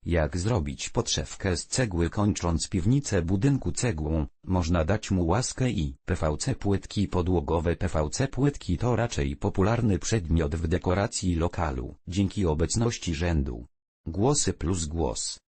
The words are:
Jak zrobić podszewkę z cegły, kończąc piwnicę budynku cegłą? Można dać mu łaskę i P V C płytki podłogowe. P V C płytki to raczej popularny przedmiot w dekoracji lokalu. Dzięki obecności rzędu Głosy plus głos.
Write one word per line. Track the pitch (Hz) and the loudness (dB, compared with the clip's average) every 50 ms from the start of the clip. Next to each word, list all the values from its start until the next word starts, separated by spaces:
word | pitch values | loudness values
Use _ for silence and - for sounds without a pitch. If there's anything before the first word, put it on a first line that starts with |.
| - | -2
Jak | 85 82 85 78 76 73 87 | 0 2 2 2 2 0 -2
zrobić | 87 107 123 104 76 71 67 - - - | 0 0 0 0 0 -2 -6 -8 -8 -4
podszewkę | - 127 117 - - - - - - - - 98 90 80 | -2 -2 0 0 -2 -2 -4 -6 -8 -4 -2 0 0 0
z | - - | -4 -4
cegły, | - - 131 110 87 82 85 85 | -2 0 0 0 2 0 0 0
kończąc | - - 104 104 101 - - 87 82 80 - - | 2 2 2 2 2 2 0 0 0 0 -2 -2
piwnicę | - 95 82 104 127 143 143 - - 95 | -2 0 2 4 2 2 2 2 0 0
budynku | 82 82 95 101 98 139 143 131 - - | 2 2 0 2 2 2 2 2 0 -4
cegłą? | 73 - - - - 78 76 78 78 80 76 69 _ _ _ | -4 -2 -2 -2 -2 -2 -2 -2 0 0 -2 -2 _ _ _
Można | - 92 90 87 78 90 87 80 | 0 0 0 2 2 2 2 4
dać | 78 98 - - - | 2 2 0 0 0
mu | 101 92 90 80 | 0 2 2 2
łaskę | 87 110 127 - - - 135 127 | 2 2 0 -2 -2 -2 -2 0
i | 117 - 78 71 65 - _ | 0 0 -2 -2 -4 -8 _
P | - 90 | -4 -2
V | - - 78 76 73 | 0 0 0 0 -2
C | - - 135 | -2 -4 -4
płytki | - - 101 101 95 - - - - 101 - | -2 0 0 0 0 -2 -4 -2 -2 -2 0
podłogowe. | - 92 87 85 90 85 71 67 80 82 78 85 82 | 0 0 2 2 2 0 2 0 0 0 2 0 0
P | - - 87 | 0 -2 -2
V | - 80 76 76 | 0 0 -2 0
C | - - 135 135 | 0 -2 -2 -2
płytki | - - 131 147 143 - - - 87 80 | 0 0 0 0 0 -2 -4 -2 -2 0
to | - 120 123 | 2 0 2
raczej | 104 85 - - - 71 69 71 | 2 0 0 0 -2 -2 -2 -2
popularny | - - 101 - - 95 101 113 117 117 113 95 85 | -2 -4 -2 2 2 2 4 4 2 2 2 2 0
przedmiot | - - - - 85 78 82 85 80 71 78 | 0 0 0 0 0 2 2 2 2 2 0
w | 82 82 80 | -2 -2 0
dekoracji | 80 85 - 90 90 98 101 - - - - 92 87 | 0 0 2 2 2 2 2 0 -2 -2 0 0 0
lokalu. | 82 80 87 - - 85 78 67 64 62 - - - _ - | 2 0 0 0 -2 -4 -2 -2 -4 -6 -8 -10 -14 _ -6
Dzięki | 87 92 101 92 - 104 98 | 0 0 0 0 0 0 0
obecności | 85 78 78 82 82 - 107 117 120 117 - - 90 82 | 0 2 2 2 0 2 0 0 0 -2 -2 -4 -4 -2
rzędu | 71 85 87 85 78 69 65 60 58 57 - _ _ _ _ _ _ _ | 0 0 0 2 2 0 0 -4 -8 -12 -16 _ _ _ _ _ _ _
Głosy | 80 78 87 104 131 147 143 - 95 87 | -8 -2 2 2 2 4 2 2 0 -2
plus | - - 76 95 90 82 | -2 -2 -2 -2 -2 -2
głos. | 76 76 82 80 64 57 - - - - - _ | -4 -2 -2 -2 -2 -2 -4 -6 -8 -8 -12 _